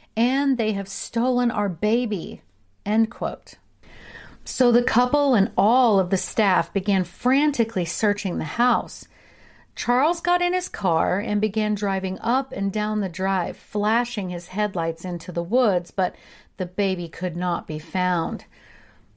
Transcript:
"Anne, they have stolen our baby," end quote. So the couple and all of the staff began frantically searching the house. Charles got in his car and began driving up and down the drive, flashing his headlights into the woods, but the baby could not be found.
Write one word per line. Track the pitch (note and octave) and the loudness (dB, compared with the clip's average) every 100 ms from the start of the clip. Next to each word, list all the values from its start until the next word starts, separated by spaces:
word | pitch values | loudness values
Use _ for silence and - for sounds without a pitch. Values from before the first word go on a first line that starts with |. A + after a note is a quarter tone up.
| _ - | _ 0
"Anne, | A#3+ C4+ C#4+ A#3+ | 2 2 2 2
they | A3 | 0
have | G3 G3 | -2 -4
stolen | - - A3+ B3 B3 A#3+ | -8 -4 0 2 2 2
our | - G3+ | 0 -2
baby," | E3 G#3+ A#3 A#3+ F#3+ D#3 - _ _ _ _ G3+ | 0 2 2 0 -4 -6 -12 _ _ _ _ 0
end | A3 A3 | 2 2
quote. | - E3 - - - _ _ - - - - - - - | 0 -6 -6 -14 -20 _ _ -20 -20 -18 -18 -20 -16 -10
So | - B3 | 2 4
the | A#3 | 4
couple | A#3+ A#3 B3 D4 C#4+ | 4 2 2 2 4
and | A3+ G3 | 4 2
all | - G3+ B3+ B3 G3 | 2 4 6 6 4
of | F3 | 2
the | F#3 | -2
staff | - - G3+ F3 E3+ | -2 0 2 2 0
began | F#3+ F#3 F#3+ | -2 0 0
frantically | F3 - B3 C4+ D4+ C#4 A3+ F#3+ | -2 -2 2 4 2 2 0 -2
searching | E3+ - G#3+ G3+ F#3+ E3 | -4 0 0 0 -4 -4
the | |
house. | D#3 - B3 F#3+ E3+ - - - - - - - _ - | -4 0 2 2 -2 -14 -20 -20 -20 -20 -20 -20 _ -8
Charles | - B3 D4+ E4+ | 0 2 2 0
got | - F4 | 0 0
in | F4 | 2
his | F4+ F4 | 0 -4
car | - F#3+ D#3+ F3+ F#3+ | -2 0 2 2 0
and | G#3 G#3 | -2 0
began | G#3 G#3+ G#3+ | 0 0 -2
driving | G#3 G3+ F#3+ F#3 F#3 | 0 -2 -2 -4 -4
up | - C4 C4 | 0 0 -2
and | G3 G3 | -4 -2
down | G#3+ G#3+ G#3+ | -2 -2 -2
the | F#3+ | -2
drive, | E3 F#3+ F#3+ E3+ - | -2 0 0 -2 -8
flashing | - G#3 G#3 A3+ A#3+ - F#3 | -6 -2 2 0 0 -4 -4
his | F3 - | -6 -6
headlights | F#3 G#3 F#3 E3 E3 | -2 -2 0 -2 -2
into | F#3 F3 - | -6 -6 -4
the | E3+ | -6
woods, | E3+ A#3+ A#3+ F3+ F3 | 0 2 4 2 -2
but | - F#3 - - - - - | -2 -2 -2 -20 -20 -20 -8
the | F3+ | -6
baby | - G3 F3+ E3+ | 0 0 0 -6
could | - F3+ E3 | -6 -6 -2
not | F3+ E3+ - | -2 -2 -4
be | D#3 | -8
found. | - F#3 F3+ F3 E3 - - - - - - - _ | -4 -2 2 0 -2 -6 -10 -20 -20 -20 -20 -20 _